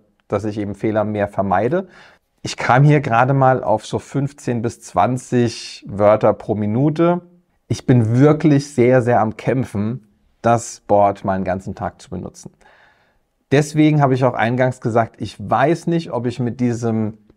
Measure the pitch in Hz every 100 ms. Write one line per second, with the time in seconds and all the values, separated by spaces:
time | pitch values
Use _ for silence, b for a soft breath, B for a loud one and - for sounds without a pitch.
0 | _ _ _ 104 107 107 101 98 113 107
1 | 104 104 101 - 98 92 117 180 190 B
2 | B B _ _ - - - 127 147 151
3 | 127 117 131 139 131 131 - 107 - 113
4 | - 143 139 - - 120 113 - - -
5 | 110 127 - 123 117 - - - - 98
6 | 104 107 113 101 - 104 107 117 147 156
7 | 170 175 175 _ _ _ - - - 123
8 | 110 123 151 151 196 165 - - 120 131
9 | 117 117 110 - 175 135 120 101 107 131
10 | - _ _ _ 113 117 - - - 104
11 | 101 98 104 95 92 95 104 85 87 -
12 | - 92 - - - _ b b b b
13 | b b _ _ _ 135 151 151 151 151
14 | 139 131 127 117 110 123 127 - 123 117
15 | 110 - 101 - 98 113 147 165 170 170
16 | 165 120 120 120 120 127 123 113 117 110
17 | 107 110 _